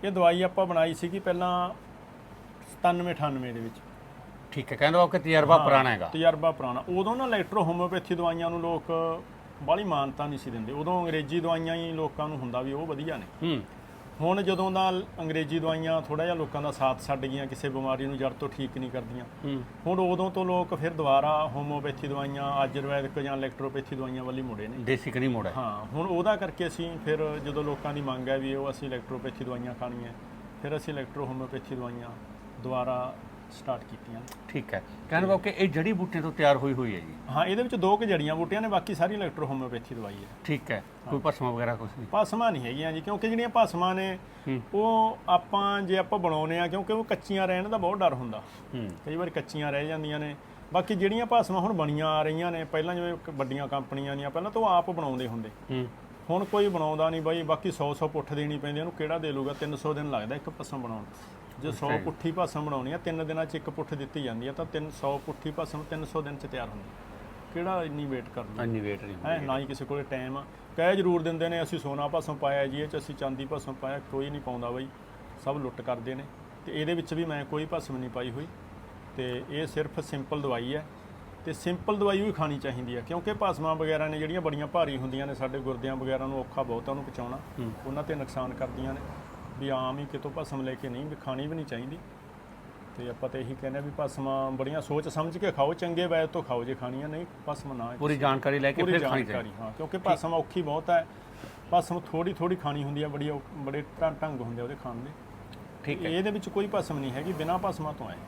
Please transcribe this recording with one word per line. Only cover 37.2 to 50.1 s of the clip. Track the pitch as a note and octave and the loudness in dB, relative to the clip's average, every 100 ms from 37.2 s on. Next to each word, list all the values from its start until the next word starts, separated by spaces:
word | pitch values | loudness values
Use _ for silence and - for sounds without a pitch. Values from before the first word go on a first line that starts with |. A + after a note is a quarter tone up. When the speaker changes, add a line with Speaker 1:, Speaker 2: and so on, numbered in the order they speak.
| - | -2
Speaker 1:
ਹਾਂ, | C3+ F3+ | 2 4
ਇਹਦੇ | G3+ | 4
ਵਿੱਚ | B3 | 2
ਦੋ | A#3+ F#3 G#3 | 4 6 6
ਕੁ | |
ਜੜੀਆਂ | A3 F3+ D3 D#3+ | 6 4 4 2
ਬੂਟੀਆਂ | E3+ G3+ | 2 2
ਨੇ, | A3 | 2
ਬਾਕੀ | F#3+ F#3 | 2 2
ਸਾਰੀ | E3+ F3 | 2 2
ਇਲੈਕਟ੍ਰੋ | G#3 F3+ - D3 | 2 -2 -2 -2
ਹੋਮਿਓਪੈਥੀ | C3+ B2+ A#2+ - | -2 -2 -4 -6
ਦਵਾਈ | A#2 G#2+ | -6 -6
ਹੈ। | G2+ G2 - | -8 -12 -10
Speaker 2:
ਠੀਕ | - D3 - | -2 -2 0
ਹੈ। | A2 | -4
Speaker 1:
ਹਾਂ। | - - - | -4 -14 -4
Speaker 2:
ਕੋਈ | C#3+ D#3 | 0 2
ਭਸਮਾਂ | - B2+ | 2 0
ਵਗੈਰਾ | A#2 A#2 | 2 0
ਕੁਛ | A#2 A2 C3+ | 0 -4 -8
ਨਹੀਂ? | A2 | 0
Speaker 1:
ਭਸਮਾਂ | G3+ G#3 G#3+ A#3 | 2 4 4 2
ਨਹੀਂ | D#3 | 2
ਹੈਗੀਆਂ | A#2+ C3+ D#3+ | -2 -2 -2
ਜੀ, | D#3+ | -2
ਕਿਉਂਕਿ | D#3+ G#3 A3+ | -2 0 2
ਜਿਹੜੀਆਂ | A3+ A#3+ A#3 | 2 4 6
ਭਸਮਾਂ | A3 E3+ F3+ | 6 6 2
ਨੇ | F#3 F#3+ F#3 - - - | 2 0 -2 -8 -10 -2
Speaker 2:
ਹੂੰ। | C3 A#2 | -2 0
Speaker 1:
ਉਹ | G3+ A3 A3 A3 A3+ - | 2 6 6 4 2 4
ਆਪਾਂ, | - - G3+ G3+ G3+ | 4 6 2 2 2
ਜੇ | F#3+ F#3+ | 2 2
ਆਪਾਂ | F#3 G#3 | 4 2
ਬਣਾਉਂਦੇ | F3 D#3 D#3 E3 | 2 2 2 2
ਹਾਂ, | F3 | 2
ਕਿਉਂਕਿ | F#3 F#3+ | 0 0
ਉਹ | A3 | 0
ਕੱਚੀਆਂ | A3+ G3+ - G3 F#3 | 0 -2 0 2 2
ਰਹਿਣ | F3+ G3+ | 2 2
ਦਾ | A3 | 2
ਬਹੁਤ | F3 G3 | 2 6
ਡਰ | F3+ | 4
ਹੁੰਦਾ। | C3+ B2 G#2+ - - - | 4 -4 -6 -8 -16 -10
Speaker 2:
ਹੂੰ। | B2+ G#2+ E2+ - | -6 -6 -6 -6
Speaker 1:
ਕਈ | D#3+ | -2
ਵਾਰ | F3 | -2
ਕੱਚੀਆਂ | D#3+ C#3+ D3+ D3 | -2 -4 -4 0
ਰਹਿ | C#3+ D3+ | 0 0
ਜਾਂਦੀਆਂ | D#3+ D3+ | -2 -2